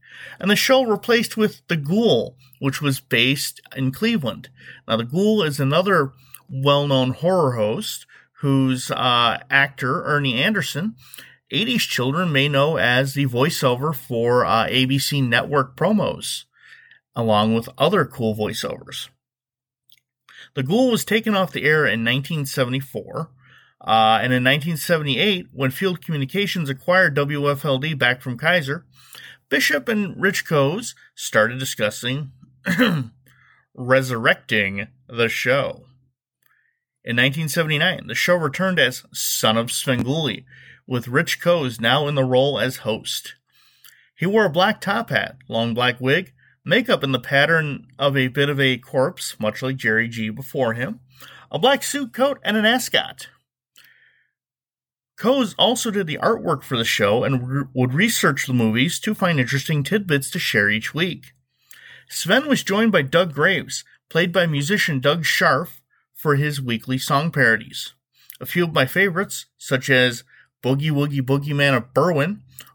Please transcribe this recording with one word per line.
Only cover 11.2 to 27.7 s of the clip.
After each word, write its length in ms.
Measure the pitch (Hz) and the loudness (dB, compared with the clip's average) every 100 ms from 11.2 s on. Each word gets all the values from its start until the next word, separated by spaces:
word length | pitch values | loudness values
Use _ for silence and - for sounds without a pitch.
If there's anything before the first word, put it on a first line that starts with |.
| - _ - | -20 _ -8
eighties 340 | 139 226 240 | -4 -2 -2
children 480 | - - 127 151 180 | -2 -2 -2 0 0
may 160 | 143 139 | 0 2
know 300 | 139 147 156 | 2 2 2
as 380 | 113 123 139 143 | 2 2 0 0
the 100 | 139 | -2
voiceover 680 | 120 147 160 135 123 147 | 2 0 2 0 0 -2
for, 520 | 156 - 117 117 123 85 | -6 -6 -2 2 2 4
uh, 220 | 110 113 | 2 2
A 160 | 123 131 | 2 2
B 120 | 139 | 0
C 240 | - 143 | -2 -2
Network 540 | 127 120 - 143 135 - | 0 0 0 -2 -2 -2
promos, 680 | 170 208 139 - - - - _ - - - _ _ - | 0 2 0 -4 -8 -10 -12 _ -20 -20 -20 _ _ -4
along 400 | 113 104 107 113 | 2 4 4 2
with 120 | 113 - | -2 0
other 260 | 147 196 139 | 2 2 0
cool 300 | - 113 107 | -2 -2 -2
voiceovers. 760 | 104 - - - - - - _ _ _ _ _ _ _ _ _ _ _ _ - - | -4 -4 -8 -8 -12 -16 -16 _ _ _ _ _ _ _ _ _ _ _ _ -20 -14
The 80 | - | -6
Ghoul 300 | 131 208 262 | 0 2 4
was 120 | 220 | 2
taken 320 | - 220 226 202 | 0 -2 2 0
off 160 | 185 | 0
the 120 | - | 0
air 240 | 139 156 139 | 2 2 2
in 160 | 113 | 0
nineteen 420 | 113 131 139 160 139 | 0 0 -2 -4 -4
seventy-four, 840 | - 123 131 135 110 - - 160 _ _ - _ _ | -2 -2 -2 -6 -10 -10 -10 -10 _ _ -20 _ _
uh, 380 | - 110 110 110 | 0 4 6 4
and 100 | 123 | 2
in 120 | 127 | 2
nineteen 340 | 127 147 151 160 | 2 2 0 -4
seventy-eight, 680 | - 165 147 127 196 185 - | 0 -2 0 0 0 -2 -6
when 200 | - 135 | -4 -4
Field 340 | - 190 180 - | -2 -2 -4 -6
Communications 640 | 156 135 190 202 190 143 | -6 -4 -4 -4 -4 -4
acquired 460 | 135 - 180 180 139 | -6 0 4 4 2
W 340 | 143 147 143 | -2 0 0
F 160 | 139 | 0
L 140 | 151 | 0